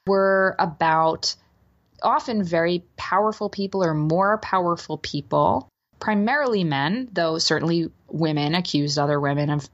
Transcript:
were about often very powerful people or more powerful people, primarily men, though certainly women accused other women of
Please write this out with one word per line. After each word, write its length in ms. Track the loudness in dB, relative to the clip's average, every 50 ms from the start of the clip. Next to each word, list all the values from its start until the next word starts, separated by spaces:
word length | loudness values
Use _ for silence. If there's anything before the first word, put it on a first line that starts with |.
| -2
were 480 | 0 2 2 4 4 4 4 2 2 2 0
about 760 | -2 -2 0 0 0 2 2 2 2 2 0 -2 -4 -6 -6 -8 _ _ _ _ _ _ _ _ _ _ _ -4
often 400 | -2 0 0 0 -2 -2 -2 -2
very 420 | -2 0 0 0 0 0 0 -2 -4 _ _
powerful 520 | -12 -4 -2 0 2 2 0 -2 -4 -6 -6
people 360 | -6 -6 -6 -4 -2 0 0
or 100 | 0 2
more 440 | 0 0 2 2 2 2 2 0 -2
powerful 600 | -2 0 0 0 2 0 -2 -2 -4 -8 -8 -8
people, 720 | -6 -6 -6 -8 -4 -2 2 2 4 2 2 0 -4 -10 _ _ _ _ _ -6
primarily 640 | -2 0 0 2 2 2 0 0 0 0 0 0 0
men, 440 | 0 0 0 0 0 -2 -4 -6 -6
though 260 | -4 -2 0 0 0 0
certainly 520 | 0 0 0 0 0 0 0 0 -2 -4 -8 _ _ -8
women 460 | -4 -2 0 0 0 0 0 0 0
accused 440 | -2 -2 0 0 0 0 0 0 0
other 200 | 0 2 0 0
women 320 | 0 0 0 0 0 0
of 180 | -2 -2 -4 -8